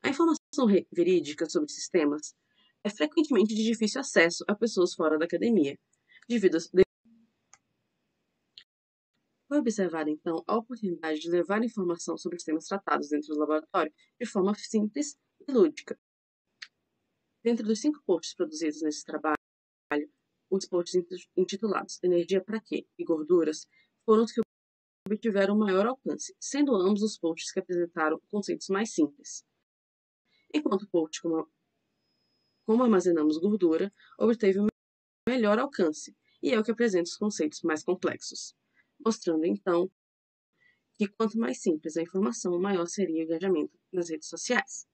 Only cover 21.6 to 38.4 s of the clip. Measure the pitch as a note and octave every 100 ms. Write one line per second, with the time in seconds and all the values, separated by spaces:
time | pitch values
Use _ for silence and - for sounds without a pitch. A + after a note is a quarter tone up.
21.6 | A3 F#3 G3+ - F3+ F3 E3+ F#3+ - G#3+
22.6 | - D3+ - _ E3+ E3 D#3 F3 D#3 D#3
23.6 | - _ _ _ - A3 A3+ - A3 _
24.6 | _ _ _ _ - G#3+ A#3 G3 G3 G#3
25.6 | G#3+ F#3+ A3 C4 - - - - - C#4
26.6 | C#4+ G#3 F3+ G#3 G#3+ - E3 E3 - -
27.6 | - F3 E3+ E3+ D#3 D#3+ _ G#3 G3 E3
28.6 | - F#3+ A3 - D3 - - - _ _
29.6 | _ _ _ _ _ _ _ _ _ D4+
30.6 | C#4+ G3+ G3+ E3+ D#3 - F3 D#3+ - _
31.6 | _ _ _ _ _ _ _ _ _ _
32.6 | - A3+ B3 G3 F3+ E3 D3+ D#3 F#3 G#3
33.6 | F3 D#3+ G3 _ - - A3 A#3 G3 F#3+
34.6 | G#3 _ _ _ _ _ - B3+ G#3+ G#3+
35.6 | C#4 - F3 D#4 - _ _ _ - A#3+
36.6 | G#3+ A3 A#3 F3+ E3+ - G#3 G3+ D#3 -
37.6 | E3 D#3 - F3+ E3 A#2 - -